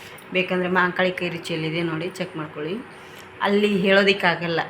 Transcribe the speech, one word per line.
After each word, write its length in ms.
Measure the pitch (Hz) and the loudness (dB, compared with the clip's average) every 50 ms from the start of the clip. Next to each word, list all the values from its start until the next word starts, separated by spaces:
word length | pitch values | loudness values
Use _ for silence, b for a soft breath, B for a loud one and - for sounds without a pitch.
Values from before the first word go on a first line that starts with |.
| B B B B B - - | B B B B B -4 -2
ಬೇಕಂದರೆ 360 | 185 180 180 185 180 180 175 | -2 0 0 0 0 0 2
ಮಾಂಕಾಳಿ 420 | 180 185 180 180 175 - 185 185 | 2 2 2 2 2 0 0 0
ಕೈ 180 | 180 - 180 175 | 0 -2 -4 -4
ರುಚಿಯಲ್ಲಿದೆ 540 | 170 165 - - 170 160 160 160 156 170 170 | -4 -6 -6 -6 -4 -4 -2 -2 -2 -2 -2
ನೋಡಿ, 260 | 170 160 160 165 185 | -2 -2 -4 -6 -6
ಚೆಕ್ 280 | 185 - 185 180 - | -6 -6 -8 -8 -6
ಮಾಡ್ಕೊಳ್ಳಿ. 380 | 160 151 151 - 151 151 156 185 240 262 B B B B B B B B B - - - | -8 -8 -8 -8 -8 -6 -6 -6 -8 -10 B B B B B B B B B -6 -2 0
ಅಲ್ಲಿ 340 | 196 202 202 208 208 208 | 2 4 4 4 4 2
ಹೇಳೋದಕ್ಕಾಗಲ್ಲ, 840 | 190 180 202 190 196 202 196 196 202 208 180 165 156 170 170 165 160 151 - | 2 4 6 6 6 6 6 4 4 4 2 2 2 0 -2 0 -2 -2 -4